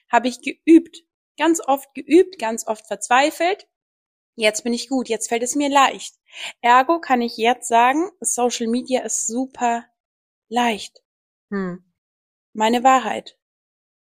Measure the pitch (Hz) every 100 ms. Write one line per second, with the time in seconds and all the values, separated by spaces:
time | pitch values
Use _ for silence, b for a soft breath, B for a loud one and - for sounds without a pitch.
0 | b 240 247 247 269 - - 320 - -
1 | - _ _ - 311 330 - 269 - -
2 | - 320 370 - 226 226 - 214 - 202
3 | - 247 302 - 339 415 _ _ _ _
4 | _ _ _ - 214 208 240 233 - 269
5 | 226 220 - 233 247 285 285 277 254 196
6 | - - B B B B 240 254 262 339
7 | - 247 233 - 226 247 - 226 247 285
8 | 381 - 226 - 240 - 226 240 247 254
9 | 226 - - 233 262 - 240 233 240 _
10 | _ _ _ _ _ 233 240 202 - -
11 | _ _ _ _ _ 202 185 175 - _
12 | _ _ _ _ _ 214 220 240 262 262
13 | 220 220 - _ _ _ _ _ _ _